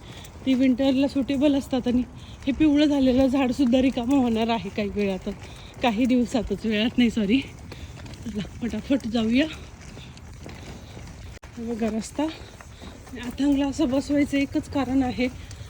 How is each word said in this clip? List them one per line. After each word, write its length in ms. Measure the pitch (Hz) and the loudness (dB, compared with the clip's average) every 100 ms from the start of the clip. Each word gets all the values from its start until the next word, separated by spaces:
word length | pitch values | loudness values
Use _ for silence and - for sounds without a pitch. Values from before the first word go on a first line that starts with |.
| - - - - 262 | -14 -16 -16 -6 0
ती 80 | |
विंटरला 540 | 254 262 240 269 262 277 | 4 4 4 2 4 2
सुटेबल 480 | 285 240 277 294 277 | 0 0 2 4 2
असतात. 260 | - 254 247 | 0 -2 2
आणि 160 | 247 240 - - - - | 0 -2 -8 -18 -6 -4
हे 40 | |
पिवळं 340 | 240 311 285 302 | 2 4 6 4
झालेलं 420 | 285 262 247 269 | 6 4 6 4
झाडसुद्धा 540 | 277 247 254 254 254 | 4 2 2 4 4
रिकामं 360 | 262 254 233 285 | 4 2 2 4
होणार 300 | 247 220 226 | 4 2 2
आहे 220 | 233 185 | 0 -2
काही 200 | - 202 | -4 -4
वेळातच, 440 | 196 196 185 208 196 - - - - | -2 -2 -2 -6 -10 -12 -16 -16 -2
काही 220 | 247 208 254 | 0 2 2
दिवसातच, 600 | 254 233 247 - 196 220 | 4 2 0 -2 -2 0
वेळात 320 | 208 233 - | 0 2 4
नाही, 120 | 233 | 4
सॉरी. 320 | 226 196 269 - - - - - - - - 233 | 4 2 2 0 -12 -16 -14 -14 -14 -16 -12 -8
चला, 340 | 208 170 - | -8 -8 -8
पटापट 460 | 226 214 - 277 226 | -6 -6 0 -2 0
जाऊया. 400 | 233 220 247 311 - - - - - - - - - - - - - - - - - - - - - | -2 2 2 2 -4 -16 -18 -18 -16 -16 -18 -18 -16 -16 -16 -16 -16 -16 -16 -16 -16 -16 -16 -18 -10
हे 160 | 226 | -8
बघा 140 | 226 220 220 | -2 -2 -2
रस्ता. 260 | - - 320 - - - - - - - - | -4 -4 -4 -4 -14 -18 -18 -16 -16 -16 -16
अथांगला 540 | 240 240 - 285 269 277 | -10 -10 0 2 4 2
असं 220 | 262 294 | 2 2
बसवायचं 480 | 269 277 285 294 277 | 2 2 2 2 2
एकच 320 | 277 311 - | 0 -2 -2
कारण 340 | 285 247 269 | -2 0 2
आहे, 240 | 254 214 247 - - - - | 2 0 -2 -4 -14 -16 -14